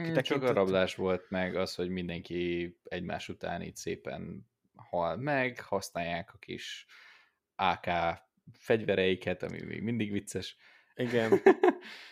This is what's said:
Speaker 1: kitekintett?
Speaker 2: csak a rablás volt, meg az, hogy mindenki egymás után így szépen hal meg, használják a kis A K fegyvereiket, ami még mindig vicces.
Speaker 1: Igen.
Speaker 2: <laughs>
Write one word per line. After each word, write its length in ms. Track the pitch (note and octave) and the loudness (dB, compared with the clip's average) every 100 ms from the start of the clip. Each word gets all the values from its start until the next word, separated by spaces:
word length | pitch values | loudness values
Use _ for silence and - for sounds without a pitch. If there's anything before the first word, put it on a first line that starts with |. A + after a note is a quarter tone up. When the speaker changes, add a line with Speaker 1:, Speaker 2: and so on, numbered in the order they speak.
Speaker 1:
kitekintett? 200 | E3 E3 | 0 0
Speaker 2:
csak 200 | D#3+ C#3 | 2 0
a 100 | B2+ | 2
rablás 420 | G#2 F#2+ F#2+ F#2 - | 4 4 4 2 2
volt, 340 | F#2+ F2+ - | 0 0 -2
meg 260 | F#2 F#2 F2 | -2 0 0
az, 200 | F#2 - | -2 -2
hogy 140 | F2+ | -4
mindenki 840 | F#2 F2 E2+ - F2 F2 F2 F2 - | -2 -4 -6 -4 -2 0 -2 -4 -8
egymás 460 | - F2+ F2 E2 - | -8 -6 -4 -6 -8
után 320 | - E2+ F2 | -8 -6 -6
így 140 | E2+ - | -8 -8
szépen 720 | - - - - F2 E2+ - _ _ - | -6 -6 -6 -8 -10 -12 -16 _ _ -20
hal 400 | - F2+ E2+ F2 | -4 -2 0 -2
meg, 420 | C#3+ C#3 B2+ B2 | -2 0 0 -4
használják 720 | - G2 - E2+ E2+ E2+ - | -4 -4 -2 -6 -4 -4 -8
a 40 | - | -16
kis 480 | - F2+ - - - - - - _ _ _ - | -12 -10 -10 -12 -16 -20 -20 -20 _ _ _ 0
A 240 | F#2 E2+ | 2 2
K 80 | F2+ E2+ E2+ E2+ _ _ - | 0 0 0 -2 _ _ -20
fegyvereiket, 880 | - - A2+ G2+ F#2+ F#2+ F#2 - F2+ | -10 2 2 4 2 4 2 0 -4
ami 180 | F2 E2+ | -4 -6
még 200 | E2 D#2+ | -8 -6
mindig 300 | A2 A#2 G#2 | -2 -2 0
vicces. 440 | G2+ - F#2 - - - - _ - | -2 -4 -8 -8 -14 -20 -20 _ -4
Speaker 1:
Igen. 360 | A#2+ A#2+ A2+ - | 0 2 4 6
Speaker 2:
<laughs> 0 | G4 - F#4 - - - - | 8 8 4 2 -10 -16 -18